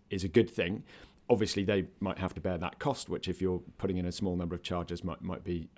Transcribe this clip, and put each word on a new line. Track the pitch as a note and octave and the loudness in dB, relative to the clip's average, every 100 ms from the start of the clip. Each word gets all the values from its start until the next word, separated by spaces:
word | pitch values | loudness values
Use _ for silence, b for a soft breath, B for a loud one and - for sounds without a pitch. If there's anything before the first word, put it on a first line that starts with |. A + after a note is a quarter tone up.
| _ | _
is | G2 | -4
a | F#2 | 4
good | A#2+ A2 | 6 6
thing. | - F2 G#2+ - B B B - | 4 0 -2 -8 B B B 2
Obviously, | A#2 G#2 G2+ | 4 4 2
they | G2 G2+ E2+ - | 2 2 2 -4
might | G2 - | -4 -2
have | F2+ | -2
to | - | -2
bear | F#2 F2 | -2 -2
that | F2 - | -4 -2
cost, | B2 B2+ - | -2 -2 -2
which | F2+ F#2 | -4 -2
if | F2 | 0
you're | F#2 F2+ - - | 0 0 -4 -4
putting | G#2 F#2 | 0 0
in | F2+ | 0
a | |
small | - G2 F2+ | -2 -2 0
number | F2 | -2
of | E2+ | -4
chargers | - F2+ E2+ F2 | -4 -4 -2 -4
might, | F2+ D#2+ | -4 -6
might | F2+ F2 | -6 -6
be, | F#2 E2+ D#2+ | -4 -4 -6